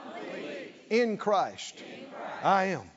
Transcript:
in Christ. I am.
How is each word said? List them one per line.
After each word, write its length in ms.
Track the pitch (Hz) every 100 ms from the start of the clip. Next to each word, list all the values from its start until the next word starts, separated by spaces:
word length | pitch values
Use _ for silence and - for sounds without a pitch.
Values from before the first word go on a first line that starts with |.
| - - - - - - - - -
in 280 | 226 233 202
Christ. 640 | 208 190 127 98 - - - - - - - -
I 220 | 156 196 190
am. 260 | 156 90